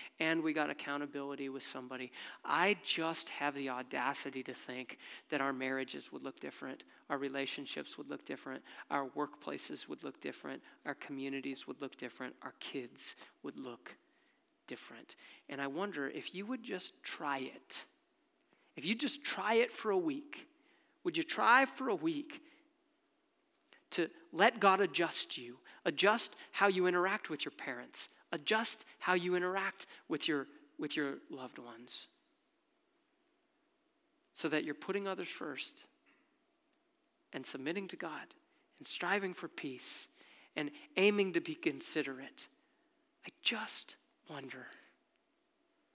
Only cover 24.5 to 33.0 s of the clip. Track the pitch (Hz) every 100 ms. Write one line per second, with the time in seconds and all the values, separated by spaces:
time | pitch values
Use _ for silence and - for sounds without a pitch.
24.5 | 233 202 190 190 147 165 - - - 120
25.5 | 123 - - 175 147 190 226 - - -
26.5 | - 202 185 180 180 185 214 - 151 147
27.5 | - - 123 123 - - - _ 156 143
28.5 | 214 233 - - - - 180 175 180 180
29.5 | 190 190 - - - - 156 - 147 131
30.5 | - - - 151 156 143 139 - 139 127
31.5 | 143 120 117 123 - - _ _ _ _
32.5 | _ _ _ _ _